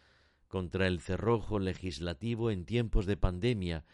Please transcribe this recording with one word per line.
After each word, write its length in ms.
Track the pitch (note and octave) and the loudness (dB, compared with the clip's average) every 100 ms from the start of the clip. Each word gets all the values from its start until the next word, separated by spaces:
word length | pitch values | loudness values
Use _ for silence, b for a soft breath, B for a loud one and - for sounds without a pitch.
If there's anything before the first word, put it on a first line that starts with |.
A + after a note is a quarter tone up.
| b b b b _ | b b b b _
contra 380 | F#2+ F#2 F#2 F#2+ | -4 -2 2 2
el 140 | F2 | 2
cerrojo 580 | - F#2 G2+ A#2 - G#2+ | -2 0 2 2 2 -2
legislativo 920 | F#2+ - F#2 D2+ F2 E2+ A2+ A2+ A#2 | -2 -4 -6 -6 -6 -4 -4 -2 0
en 140 | G2 | -2
tiempos 420 | E2+ A#2 A2+ A2+ F#2+ | 0 0 2 2 2
de 100 | G2+ | 2
pandemia 680 | F#2+ F2+ A#2 A2+ F2 E2 b | 2 2 0 0 -2 -4 b